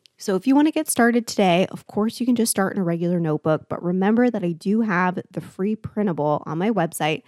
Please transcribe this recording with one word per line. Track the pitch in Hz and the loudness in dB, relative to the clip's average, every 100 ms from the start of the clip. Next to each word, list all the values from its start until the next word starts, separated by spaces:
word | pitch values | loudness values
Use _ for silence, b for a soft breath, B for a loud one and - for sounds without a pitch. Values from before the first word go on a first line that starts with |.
| _ _ | _ _
So | - 190 | -4 -2
if | 220 | 2
you | 269 | 4
want | 302 | 4
to | |
get | 311 311 | 2 -2
started | - 240 240 226 | 2 2 2 0
today, | - 196 170 190 | 0 4 4 2
of | - - | -4 -8
course, | - 220 - | -4 -4 -2
you | 240 | 0
can | 240 | 0
just | 226 | 0
start | - 190 - | 0 -2 -2
in | |
a | |
regular | 175 170 170 180 | -2 -2 0 0
notebook. | 165 151 - 156 - | 0 0 0 -2 -2
But | - | -6
remember | 175 185 190 226 247 | -4 0 2 2 2
that | 226 | 0
I | 175 | -4
do | 165 190 214 | -4 -2 0
have | 220 175 180 180 - | 0 0 0 -2 -8
the | - | -10
free | 160 - 190 220 | -10 -6 -4 -4
printable | - - 208 151 151 147 - | -6 -4 -2 0 0 -2 -4
on | 156 | -4
my | 196 | -2
website, | 214 165 - 156 151 | 0 -2 -2 -2 -4